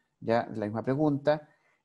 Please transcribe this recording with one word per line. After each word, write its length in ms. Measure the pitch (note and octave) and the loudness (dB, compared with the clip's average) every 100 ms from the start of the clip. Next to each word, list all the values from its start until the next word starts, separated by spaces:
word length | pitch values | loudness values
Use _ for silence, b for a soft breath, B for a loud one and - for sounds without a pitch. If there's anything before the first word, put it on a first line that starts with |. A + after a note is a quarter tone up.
| _ _ | _ _
ya, 240 | A2 A#2 | 0 0
de 140 | - A2+ | 0 -4
la 80 | G#2 | -4
misma 180 | A2 | -4
pregunta, 640 | A2+ C3+ D3+ C#3 C#3+ D3+ - b b b | -2 0 2 2 2 0 -2 b b b